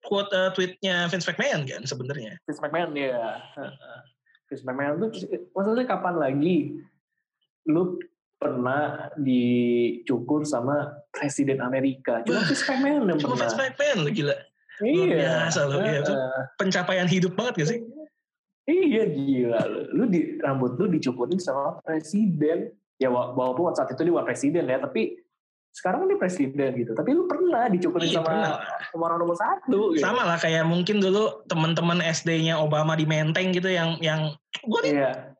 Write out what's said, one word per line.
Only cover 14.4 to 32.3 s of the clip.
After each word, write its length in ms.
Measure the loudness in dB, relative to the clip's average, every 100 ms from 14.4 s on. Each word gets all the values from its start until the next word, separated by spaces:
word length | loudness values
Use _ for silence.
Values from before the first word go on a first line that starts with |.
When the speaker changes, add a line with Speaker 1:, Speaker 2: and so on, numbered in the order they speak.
| -6 _ _ -4
Speaker 1:
Luar 160 | 0 2 4
Speaker 2:
Iya. 80 | 2
Speaker 1:
biasa 440 | 2 2 0 0
loh, 140 | 2 2
iya, 180 | 0 0
itu 140 | 0
Speaker 2:
Heeh. 300 | 0 -2 -4 -6 _
Speaker 1:
pencapaian 520 | 0 2 0 0 2
hidup 240 | 2 2
banget 220 | 0 -4 0
gak 140 | 0
sih? 100 | -2 -6 -16 -20 _ _ _ _ _ 0
Speaker 2:
Iya, 400 | 2 4 4 2
gila 540 | 0 0 2 2 2
loh. 220 | 0 -2 -2
Lu 120 | 0 2
di, 320 | 2 0 -2
rambut 360 | -2 0 0
lu 160 | 0 0
dicukurin 480 | 2 0 -2 -2 -2
sama 400 | -2 -2 -2 -6
presiden. 920 | -4 -4 -2 0 2 2 2 0 -4 -12 _ _
Ya, 100 | 0
wa-, 220 | 2 0
walaupun 400 | 0 -2 0 0
saat 140 | 0 -4
itu 120 | 0
dia 100 | 2
bukan 160 | 2 0
presiden 400 | 0 0 0 0
ya, 120 | 0
tapi 440 | -2 -2 -4 -4 _ _ _ _ _
sekarang 320 | -6 -2 0
kan 60 | 0
dia 100 | 2
presiden 560 | 0 0 -2 0 0
gitu. 160 | 0 -4
Tapi 240 | -2 2
lu 160 | 2 0
pernah 400 | 0 2 2 2
dicukurin 400 | 2 2 0 0
Speaker 1:
Iya, 80 | 0
Speaker 2:
sama, 80 | 0
Speaker 1:
pernah. 260 | 0 0 -2 -6 -8 -8
Speaker 2:
sama 120 | -4 -2
orang 120 | 0
nomor 160 | 0 0
satu 560 | 0 -2 0 2 2
gitu. 80 | 2
Speaker 1:
Sama 200 | 2 2
lah, 100 | 0
kayak 320 | 2 2 2 2
mungkin 320 | 2 2 2
dulu 480 | 4 4 2 -2 -4
teman-teman 560 | 0 2 2 2 2
S 240 | 0 -2
D-nya 320 | 0